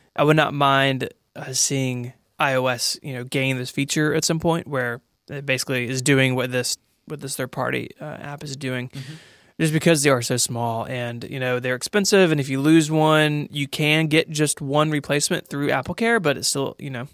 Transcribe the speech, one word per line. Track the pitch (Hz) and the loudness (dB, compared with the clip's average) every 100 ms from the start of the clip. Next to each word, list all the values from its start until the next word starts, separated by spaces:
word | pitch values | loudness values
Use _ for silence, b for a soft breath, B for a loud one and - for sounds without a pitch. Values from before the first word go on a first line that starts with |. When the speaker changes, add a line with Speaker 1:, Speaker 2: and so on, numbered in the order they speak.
| b | b
Speaker 1:
I | - | 0
would | 147 156 | 4 6
not | 143 | 4
mind, | 143 139 135 139 131 123 - _ | 2 4 6 4 0 -4 -10 _
uh, | - 147 | -14 -6
seeing | 131 - 135 131 123 120 - _ - | -2 0 0 -2 -4 -8 -14 _ -4
I | 143 | 0
O | 131 127 | 0 0
S, | 120 - - | -2 -4 -6
you | 151 | -8
know, | 127 | -10
gain | 123 139 135 131 | -4 -2 0 -2
this | 123 | -4
feature | - 143 160 151 | -4 -2 0 0
at | 156 | 0
some | - 165 | 0 0
point | 170 165 - | 0 -2 -2
where | 139 123 120 _ _ - | -4 -4 -6 _ _ -14
it | 143 | -10
basically | 143 127 - 127 120 | -4 -2 -2 -2 -2
is | 131 | -2
doing | 131 135 131 127 | 2 4 4 2
what | 127 | -2
this, | 127 123 - _ _ - | -2 -4 -6 _ _ -14
what | 147 | -12
this | 139 | -10
third | - 131 | -8 -8
party, | - 123 127 117 - | -4 -4 -4 -6 -12
uh, | |
app | 151 - 143 143 | -14 -12 -14 -14
is | 151 135 | -12 -8
doing. | 131 127 127 | -6 -6 -8
Speaker 2:
Mm-hmm. | 139 135 160 B B B - | -12 -14 -16 B B B -2
Speaker 1:
Just | 160 | 0
because | 156 170 160 | 2 4 4
they | 143 | 4
are | 127 | 2
so | 117 123 | 0 -2
small | - 120 120 113 | -2 -2 -2 -4
and, | - 127 120 120 | -6 -6 -8 -10
you | - 135 | -10 -6
know, | 127 123 | -4 -2
they're | 127 127 | -2 -4
expensive, | - 208 190 196 175 | -2 0 4 6 6
and | 151 | 4
if | 135 | 0
you | 135 | 2
lose | 143 165 151 | 6 6 6
one, | 156 156 156 151 147 143 | 4 4 4 4 0 -4
you | 147 139 | -6 -6
can | - 151 156 160 | -2 2 2 4
get | 156 - | 2 0
just | 151 147 - | 0 0 0
one | 139 147 156 | -2 2 2
replacement | 147 139 143 - 165 - | 0 0 -2 0 -4 -4
through | 143 143 | -6 -2
AppleCare, | 135 131 180 226 233 | -2 -2 -2 0 2
but | 151 139 | 0 0
it's | - | -2
still, | 139 135 - | -2 -4 -6
you | 143 | -10
know | 123 131 | -10 -12